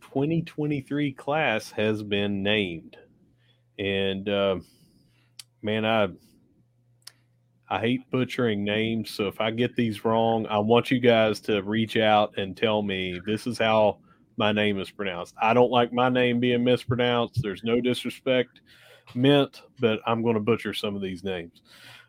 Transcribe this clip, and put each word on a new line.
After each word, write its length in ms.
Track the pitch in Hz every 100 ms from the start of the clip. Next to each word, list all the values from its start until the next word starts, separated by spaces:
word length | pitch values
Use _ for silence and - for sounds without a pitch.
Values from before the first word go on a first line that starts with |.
twenty 400 | - 135 147 165
twenty-three 720 | 165 - 151 147 - 143 147
class 580 | 135 - 151 143 110 -
has 320 | - 107 107
been 400 | 104 101 101 101
named. 560 | 98 107 95 82 - - - _ _ _ _ _ _ -
And, 500 | 98 98 98 95 101
uh, 300 | 101 98 90 - _ _ _ _ _ _ _ - _
man, 240 | 107 110 110
I, 220 | 113 98 - _ _ _ _ _ _ _ _ - _ _ _ _ _ -
I 100 | 98
hate 300 | 113 127 -
butchering 540 | 127 123 - 120 101
names. 460 | 104 107 110 113 104
So 160 | - 98
if 120 | -
I 100 | 110
get 240 | 113 123 -
these 280 | 117 104
wrong, 420 | 117 113 113 113 110
I 100 | 107
want 320 | 104 120 -
you 80 | 127
guys 420 | 120 113 110 104
to 220 | - 107
reach 340 | 95 110 110 113
out 400 | 110 107 104 -
and 200 | 98 90
tell 260 | 113 107
me, 380 | 101 95 92 90
"This 220 | 101 107 127
is 120 | 113
how 400 | 110 110 104 - _ _ _ -
my 160 | 107
name 260 | 104 104 98
is 120 | 90
pronounced." 440 | - 98 87 87 -
I 140 | 110
don't 160 | 120 123
like 220 | 123 120
my 160 | 120 127
name 320 | 127 123 120
being 240 | 123 120
mispronounced. 800 | 123 120 - 120 123 120 113 -
There's 220 | 104 95
no 160 | 113 120
disrespect 800 | 123 120 123 - 135 127 120 _ _ - - - -
meant, 480 | 123 135 143 139 - - -
but 200 | 117 107 -
I'm 160 | 113
gonna 180 | 113 113
butcher 340 | 104 110 107
some 200 | 95 107
of 80 | 101
these 220 | 95 90
names. 380 | 95 92 85 _ _ - - -